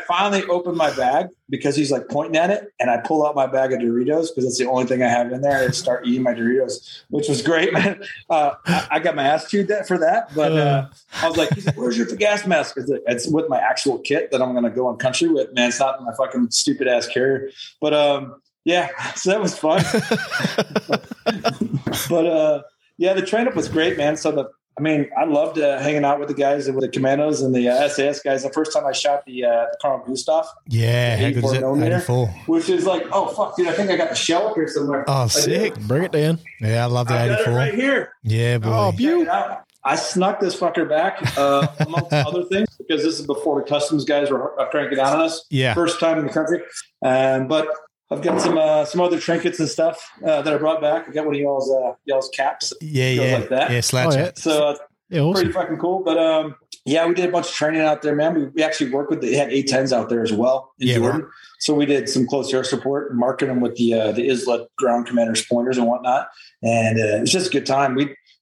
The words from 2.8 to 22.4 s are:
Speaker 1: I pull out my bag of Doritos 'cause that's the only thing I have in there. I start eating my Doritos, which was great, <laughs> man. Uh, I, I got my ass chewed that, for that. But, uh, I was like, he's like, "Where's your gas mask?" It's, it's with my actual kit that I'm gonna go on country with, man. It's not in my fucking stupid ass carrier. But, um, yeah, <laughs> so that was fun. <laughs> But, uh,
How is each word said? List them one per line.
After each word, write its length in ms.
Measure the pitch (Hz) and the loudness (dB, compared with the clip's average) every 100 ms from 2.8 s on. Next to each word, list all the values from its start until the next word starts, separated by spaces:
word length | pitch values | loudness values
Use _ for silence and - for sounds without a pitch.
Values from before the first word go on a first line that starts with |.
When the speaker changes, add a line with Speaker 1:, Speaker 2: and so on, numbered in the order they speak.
| 123 | 0
Speaker 1:
I 100 | 117 | 0
pull 280 | - 160 147 | 0 0 0
out 80 | |
my 140 | 147 135 | 0 0
bag 240 | 131 131 | 0 0
of 80 | 127 | 0
Doritos 520 | 120 120 127 156 160 | 0 0 0 0 -2
'cause 120 | - | -2
that's 140 | 127 120 | -2 0
the 100 | 127 | 0
only 160 | 127 | 0
thing 180 | 123 127 | 0 2
I 60 | 123 | 2
have 240 | 120 120 | 2 0
in 80 | 127 | -2
there. 160 | 143 135 | 0 2
I 140 | 127 | 0
start 340 | - - 123 123 | -2 -2 -2 0
eating 160 | 127 | 0
my 120 | 123 | 0
Doritos, 680 | 117 117 131 123 - - - _ | 0 0 2 0 -4 -14 -20 _
which 180 | 147 147 | -4 -2
was 140 | 135 | -2
great, 300 | 151 165 180 | 2 2 2
<laughs> 0 | |
man. 280 | 160 196 190 - - - | 2 0 -2 -10 -16 -2
Uh, 220 | 165 147 - | 2 2 -2
I, 220 | - 175 - | -2 -2 0
I 60 | 151 | 0
got 160 | 165 147 | 0 0
my 80 | |
ass 260 | 135 156 - | 2 0 0
chewed 160 | 202 190 | -2 0
that, 220 | 208 - | -2 0
for 100 | 180 | 2
that. 340 | 160 208 233 147 | 2 2 0 0
But, 160 | 151 | 2
uh, 340 | 160 147 143 135 - _ - | 4 2 2 -2 -10 _ -4
I 80 | 165 | -2
was 80 | 165 | 0
like, 160 | 156 | 0
he's 140 | - - | 0 -2
like, 100 | 151 | -2
"Where's 220 | 247 226 | 0 0
your 80 | 226 | -2
gas 320 | 202 208 208 190 | 0 2 2 2
mask?" 300 | 165 135 - | 0 0 -6
It's, 120 | 127 131 - | -2 -2 0
it's 180 | 120 - | -2 0
with 220 | 156 160 | 0 2
my 100 | 127 | 0
actual 400 | 107 110 143 120 | 0 0 0 -2
kit 320 | - 143 160 | 0 -2 0
that 100 | 131 | -2
I'm 140 | 127 | 0
gonna 160 | 123 120 | 0 0
go 160 | 113 127 | 0 -2
on 120 | 113 | 0
country 280 | 131 - 170 | -2 0 2
with, 260 | 151 131 | 2 0
man. 160 | 127 120 | 0 0
It's 100 | 117 | 2
not 180 | 135 135 | 0 0
in 60 | |
my 100 | 123 | -8
fucking 380 | 110 131 123 120 | -4 -2 0 0
stupid 340 | - - 139 127 | 0 -2 0 2
ass 220 | 120 113 | 0 0
carrier. 420 | 135 131 135 135 - - _ | 0 0 0 -4 -14 -20 _
But, 120 | 151 | 0
um, 480 | 151 147 143 131 - _ _ | 2 2 2 -4 -16 _ _
yeah, 220 | - 175 170 - | 0 0 0 -6
<laughs> 120 | 127 - | -10 -6
so 140 | 180 | 0
that 100 | 202 | 0
was 180 | 196 - | 0 -2
fun. 240 | 156 175 | 0 2
<laughs> 1200 | - 220 - - - - - - - - - - - - - 220 - 135 226 - - - - | 2 0 0 -4 -2 -4 -4 -4 -4 -4 -4 -6 -6 -8 -4 -2 -4 -4 -4 -4 -4 -6 -2
But, 180 | 170 170 | 0 2
uh, 360 | 160 | 2